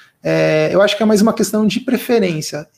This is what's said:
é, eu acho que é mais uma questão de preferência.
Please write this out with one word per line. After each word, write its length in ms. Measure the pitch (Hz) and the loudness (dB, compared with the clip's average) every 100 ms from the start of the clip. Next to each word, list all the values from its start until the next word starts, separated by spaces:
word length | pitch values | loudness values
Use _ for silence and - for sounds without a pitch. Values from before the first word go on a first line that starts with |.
| _ _ | _ _
é, 460 | 160 160 160 156 156 | -4 0 2 2 2
eu 120 | 175 | 2
acho 120 | 202 | 2
que 80 | 202 | 2
é 40 | 220 | 2
mais 160 | 214 | 4
uma 100 | 226 | 2
questão 340 | 220 202 214 214 | 0 -2 0 0
de 140 | 226 | -2
preferência. 880 | - 247 - 233 185 156 - 147 151 | -2 -4 0 0 0 -4 -8 -12 -14